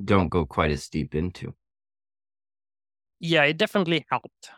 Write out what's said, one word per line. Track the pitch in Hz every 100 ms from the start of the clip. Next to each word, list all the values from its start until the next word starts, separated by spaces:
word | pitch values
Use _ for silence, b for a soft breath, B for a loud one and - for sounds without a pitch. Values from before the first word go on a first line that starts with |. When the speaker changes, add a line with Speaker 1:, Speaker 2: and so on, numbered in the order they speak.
Speaker 1:
don't | 98 98 87
go | 90 78
quite | - 78
as | 71 -
deep | 78 67
into. | 76 90 - - - _ _ _ _ _ _ _ _ _ _ _ _ _ _ _ _
Speaker 2:
Yeah, | 165 160
it | 143 160
definitely | 214 202 170 160 -
helped. | 127 - _ -